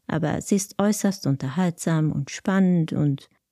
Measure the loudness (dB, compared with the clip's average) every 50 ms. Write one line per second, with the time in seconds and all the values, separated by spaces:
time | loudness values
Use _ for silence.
0 | _ -4 -4 -2 0 0 -2 -4 -2 0 0 0 0 -4 -4 -2 0 0 0 0
1 | 0 -2 -2 0 -2 -2 -2 -2 -2 -4 -2 0 0 0 -2 -2 -2 0 0 2
2 | 2 0 0 -2 -4 -6 -10 -6 -4 0 2 4 4 4 4 2 2 0 0 0
3 | 0 0 0 -2 -6 _ _ _ _ _